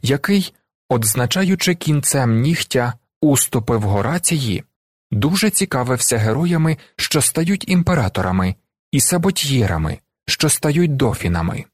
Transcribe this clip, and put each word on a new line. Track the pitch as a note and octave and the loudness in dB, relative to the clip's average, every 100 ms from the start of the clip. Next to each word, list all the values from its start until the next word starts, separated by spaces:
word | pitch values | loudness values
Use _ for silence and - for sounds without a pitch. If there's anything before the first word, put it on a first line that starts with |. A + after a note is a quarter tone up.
який, | - C3+ - G2+ - _ _ _ _ | 0 0 2 0 0 _ _ _ _
одзначаючи | B2 A2 - B2 F#3 F#3+ F#3 - F3 | -2 0 0 0 0 0 0 0 -2
кінцем | - D3 - C#3 A#2 A2+ | 0 0 0 0 2 2
нігтя | C3 E3 - C3+ A#2+ - _ _ | 2 0 0 0 -2 -4 _ _
уступи | D#3 C3+ - B2+ A2 A#2 | 2 2 2 -2 0 0
в | |
Горації, | G#2 G2+ G#2+ E3+ - D#3+ B2 F2+ - _ _ _ _ | 2 0 0 -2 -2 -2 -2 -4 -8 _ _ _ _
дуже | G#2+ C#3 F#3 G#3+ | -2 0 2 0
цікавився | - F#3+ C3 B2 B2 - A#2 | 0 -2 -2 0 0 0 0
героями, | A2 A2+ F3 E3+ D#3+ D#3 - - | 0 0 0 2 2 0 -6 -10
що | - D#3 | -2 0
стають | C#3+ - E3 G3 - | 0 -2 -2 -2 0
імператорами, | F3+ E3+ F3 G2+ - F#2 F#2 F#2 F#2 _ _ _ | 0 2 2 0 0 0 0 0 -4 _ _ _
і | C#3 | -2
саботьєрами, | - F3+ F3+ F#3+ D3 C3+ G2+ E2+ D#2 - _ _ - | 0 2 0 -2 0 0 2 0 -2 -6 _ _ -8
що | - D3+ | -2 0
стають | - D#3 D3+ F3 C#3 | 0 0 2 2 2
дофінами. | C3+ - F2+ E2+ E2 D#2 - | 0 0 -2 0 -2 -6 -12